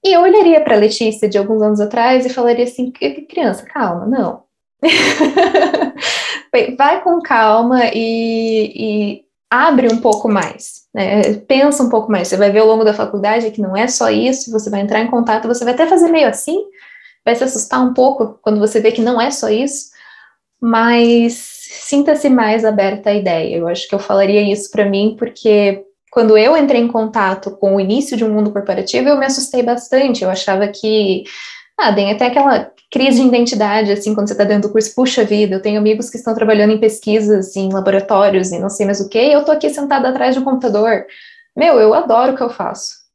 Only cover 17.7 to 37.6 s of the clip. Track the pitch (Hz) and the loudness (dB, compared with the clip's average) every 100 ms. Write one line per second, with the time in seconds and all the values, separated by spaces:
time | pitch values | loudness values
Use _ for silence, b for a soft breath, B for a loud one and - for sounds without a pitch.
17.7 | 262 254 254 262 269 220 - - 208 214 | 0 0 2 0 2 -6 -4 -2 0 0
18.7 | 226 220 233 233 240 247 285 220 214 277 | 2 0 0 -2 0 -2 -2 -2 -2 -2
19.7 | - - b b b b b _ _ 233 | -6 -14 b b b b b _ _ 0
20.7 | 226 233 233 233 240 233 240 - - - | 2 2 4 4 4 2 -2 -14 -20 -20
21.7 | - - 285 294 294 294 254 220 220 220 | -18 -4 0 2 2 2 2 2 2 0
22.7 | 208 196 214 208 202 190 165 160 170 170 | 0 -2 -2 -2 -2 0 -2 -2 -4 -4
23.7 | 175 - 202 - 196 196 208 208 208 202 | -6 -6 -6 -2 0 2 2 2 -2 -4
24.7 | - 202 196 214 220 240 - 226 208 202 | -2 0 0 -2 -2 -8 -4 2 2 2
25.7 | 196 - _ _ - 220 214 220 320 277 | -2 -10 _ _ 0 4 6 6 4 2
26.7 | 247 233 233 220 214 196 196 202 190 196 | 2 0 -2 -4 -2 -2 -2 -8 -4 0
27.7 | 196 190 233 277 233 220 214 208 208 202 | 0 0 -2 -2 -2 -2 0 -2 -4 -4
28.7 | 190 190 240 262 285 269 269 262 254 233 | -6 -2 -2 2 2 0 -2 -4 -2 -2
29.7 | 240 - 262 277 233 185 190 - 190 202 | -4 0 0 0 0 -2 -4 -2 -2 -2
30.7 | 202 220 214 202 190 B B B B B | -4 -2 0 0 -2 B B B B B
31.7 | - 294 202 196 208 247 247 277 220 - | -2 0 2 0 0 0 2 2 2 -2
32.7 | _ _ - 269 254 262 240 240 214 208 | _ _ -2 2 4 4 2 0 0 0
33.7 | 214 208 202 214 208 202 202 196 208 208 | 0 0 -2 -2 -4 -4 -2 0 0 0
34.7 | 220 214 - 262 254 214 208 208 190 208 | -2 -2 -2 0 0 0 0 0 -2 -2
35.7 | 208 214 214 233 226 233 220 220 214 208 | 0 0 0 -4 -10 -6 -2 0 4 2
36.7 | 220 220 214 - 214 208 208 190 196 | 2 0 -2 -2 0 2 0 0 -6